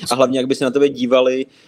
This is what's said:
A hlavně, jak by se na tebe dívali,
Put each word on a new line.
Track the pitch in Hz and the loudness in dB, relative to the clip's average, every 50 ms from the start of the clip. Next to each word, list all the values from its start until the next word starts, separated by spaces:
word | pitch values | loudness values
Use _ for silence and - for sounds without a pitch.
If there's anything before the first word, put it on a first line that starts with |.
| - - | -8 -4
A | 120 | 0
hlavně, | 131 131 123 131 131 | 0 2 2 0 -2
jak | 127 | -2
by | 131 135 | -2 -2
se | - 143 | -2 -2
na | 127 | -2
tebe | 120 139 143 143 | 2 2 2 0
dívali, | 135 123 127 120 127 131 127 127 131 131 131 - _ _ _ | 0 -2 -2 0 2 2 2 2 0 -2 -6 -8 _ _ _